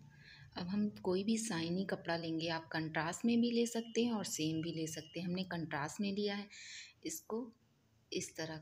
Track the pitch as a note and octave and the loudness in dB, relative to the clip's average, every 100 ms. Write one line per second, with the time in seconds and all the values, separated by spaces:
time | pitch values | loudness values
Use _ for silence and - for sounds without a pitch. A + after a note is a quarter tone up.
0 | - - - - - - F3 G#3 G#3 G3+ | -20 -20 -20 -20 -12 -6 0 2 2 2
1 | F#3+ F#3 G3+ A3 - E3+ E3 F3+ G3 F3+ | 2 2 4 2 2 0 2 0 0 -2
2 | - E3+ E3 D#3+ E3 D#3+ D#3+ D#3+ D#3+ D#3+ | 0 -2 0 0 0 -2 -2 -2 0 0
3 | D#3 E3+ A#3 A#3 A#3+ A#3 A#3 A#3 A#3 A3+ | 0 2 4 6 4 4 2 0 0 2
4 | A#3+ A3 F#3 - D#3 D#3+ E3+ D#3+ D#3+ D#3+ | 2 2 -2 0 2 2 0 -2 -4 -4
5 | D#3 E3 F3+ F3+ F#3 E3+ D#3+ D3+ D3 - | -8 -4 -2 -2 -2 -2 -2 -2 -2 0
6 | G3+ G3 G#3 G3+ G3+ - - - - - | 0 2 0 -2 -6 -12 -14 -14 -16 -10
7 | D#3+ - - A3 A#3+ - _ _ _ _ | -8 -8 -6 -6 -6 -12 _ _ _ _
8 | _ - F3 - D#3+ D#3 | _ -4 -4 -6 -6 -6